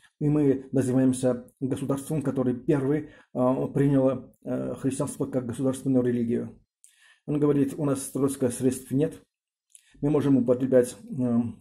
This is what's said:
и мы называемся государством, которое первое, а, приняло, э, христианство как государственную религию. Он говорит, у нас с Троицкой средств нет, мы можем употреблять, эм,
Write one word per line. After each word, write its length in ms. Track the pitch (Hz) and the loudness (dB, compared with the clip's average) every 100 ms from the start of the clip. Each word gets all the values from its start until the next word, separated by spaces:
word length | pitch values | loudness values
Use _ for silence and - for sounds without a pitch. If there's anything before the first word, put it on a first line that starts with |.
| _ - | _ -4
и 80 | 147 | 0
мы 400 | 151 143 135 - | 4 4 2 0
называемся 760 | 135 120 127 131 123 127 120 - - | -2 2 4 2 2 0 -2 -6 -8
государством, 600 | 131 131 135 139 - 156 | -6 -4 -4 -4 -4 -4
которое 320 | - 135 127 120 | -2 -2 -2 -2
первое, 540 | 139 147 131 151 147 - _ | 0 0 2 -2 -4 -14 _
а, 340 | - 127 135 139 | -2 0 0 -2
приняло, 680 | 135 139 139 131 135 - _ | 0 2 4 2 0 -8 _
э, 320 | - 127 131 127 | -8 -6 -6 -6
христианство 500 | 135 127 143 - 139 | -4 -4 -4 -6 -6
как 200 | 131 120 | -4 -6
государственную 580 | 117 131 131 143 131 | -4 -2 -2 0 0
религию. 560 | 123 120 117 117 117 - _ _ - _ _ _ - | 2 0 0 -2 -4 -12 _ _ -20 _ _ _ -6
Он 140 | 147 | 0
говорит, 340 | 147 143 135 - | 2 2 0 0
у 80 | 143 | -2
нас 160 | - | -2
с 100 | - | -4
Троицкой 400 | 135 135 - 127 | -2 -2 0 -2
средств 400 | 120 127 123 - | 0 -2 -2 -2
нет, 300 | 127 160 - _ _ _ _ _ _ _ - | -2 -2 -4 _ _ _ _ _ _ _ -6
мы 80 | 143 | 0
можем 260 | 151 139 135 | 2 4 4
употреблять, 580 | 120 123 131 127 123 - - 151 | 4 0 2 4 2 -2 -12 -4
эм, 420 | 123 117 120 - | -2 0 -2 -6